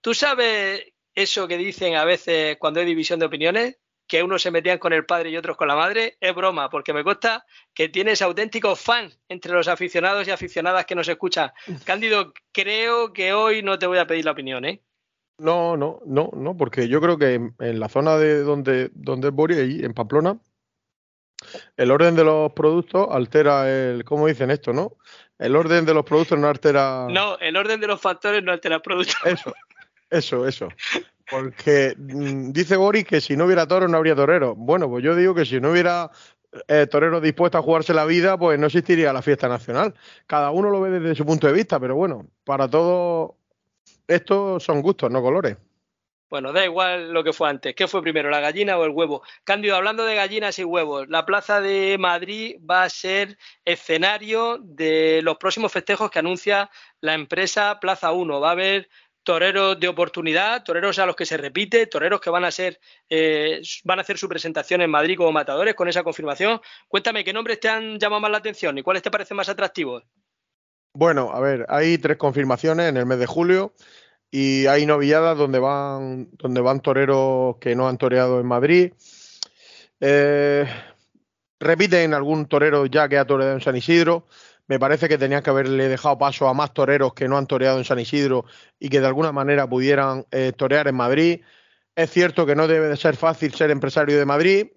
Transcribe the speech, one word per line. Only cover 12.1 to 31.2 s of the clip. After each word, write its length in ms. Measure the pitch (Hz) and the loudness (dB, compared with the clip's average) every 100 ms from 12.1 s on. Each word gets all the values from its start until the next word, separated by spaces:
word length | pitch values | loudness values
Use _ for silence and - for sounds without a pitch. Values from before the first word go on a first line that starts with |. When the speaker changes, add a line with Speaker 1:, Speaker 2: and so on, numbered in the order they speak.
| 214 175 - _ | 0 -2 -8 _
Speaker 1:
creo 600 | - 196 214 233 233 226 | -6 -4 -2 0 0 -2
que 200 | 190 185 | -4 -2
hoy 300 | 208 220 220 | 2 2 0
no 160 | 196 190 | -2 -2
te 80 | 185 | 0
voy 120 | 180 | 0
a 80 | 165 | 0
pedir 180 | 165 | -2
la 80 | 156 | -2
opinión, 320 | 147 131 131 | -4 -8 -8
¿eh? 180 | 135 202 _ _ _ _ _ _ | -8 -10 _ _ _ _ _ _
Speaker 2:
No, 380 | 156 175 170 165 | -2 0 0 -2
no, 240 | 143 - | -4 -8
no, 260 | - 135 160 | -4 -2 -2
no, 220 | - 139 180 | -6 -8 -4
porque 320 | 131 - 120 | -4 -2 0
yo 120 | 139 | 2
creo 160 | 165 165 | 2 2
que 180 | 139 | 2
en, 200 | 123 120 120 | 0 -4 -8
en 180 | 120 113 | -6 -6
la 100 | 110 | -4
zona 280 | 139 151 156 | -2 2 2
de 260 | 156 151 | 4 2
donde, 480 | 143 143 135 127 127 | 0 -2 0 -2 -2
donde 360 | - 135 131 139 | -8 -8 -4 -2
es 60 | |
Boris, 240 | 139 160 170 | 0 0 0
ahí, 220 | 131 147 | -2 -2
en 100 | 123 | -6
Pamplona, 420 | 117 110 147 165 220 _ _ _ _ _ _ _ _ _ - - - - - | -6 -2 0 0 -4 _ _ _ _ _ _ _ _ _ -20 -20 -20 -20 -2
el 160 | 127 | 2
orden 240 | 143 170 165 | 4 4 6
de 80 | |
los 280 | 156 156 151 | 4 4 0
productos 540 | - 156 165 170 185 202 | 2 2 2 0 0 0
altera 600 | 135 117 151 143 139 135 | 0 2 4 4 4 2
el, 340 | 135 127 123 | 0 -2 -4
¿cómo 220 | 113 147 156 | -4 0 0
dicen 240 | 131 127 | 0 -2
esto, 220 | 143 - | -2 -2
no? 240 | 123 202 _ _ - _ _ | -4 -4 _ _ -20 _ _
El 160 | 123 | 0
orden 300 | 143 165 170 | 2 4 2
de 100 | 160 | 4
los 100 | 156 | 2
productos 320 | 143 151 160 151 | 2 0 2 2
no 120 | 147 | 0
altera 580 | 143 156 143 135 131 123 | 2 2 4 2 -2 -4
Speaker 1:
No, 300 | 185 208 185 | -2 -2 -4
el 180 | 170 175 | -4 -2
orden 240 | 202 220 | -2 -2
de 60 | 208 | -2
los 140 | 202 | -2
factores 420 | 196 175 208 208 | -4 -4 -2 -2
no 80 | 185 | -2
altera 260 | 175 170 160 | -4 -2 -4
el 60 | |
producto. 320 | 160 180 180 - | -4 -4 -2 -2
Speaker 2:
Eso, 300 | 170 180 - - _ _ - _ _ | -2 -2 -6 -16 _ _ -20 _ _
eso, 380 | 165 - 123 127 | -4 -2 -2 -2
eso. 200 | 127 90 - - - - _ | -4 -10 -10 -6 -6 -8 _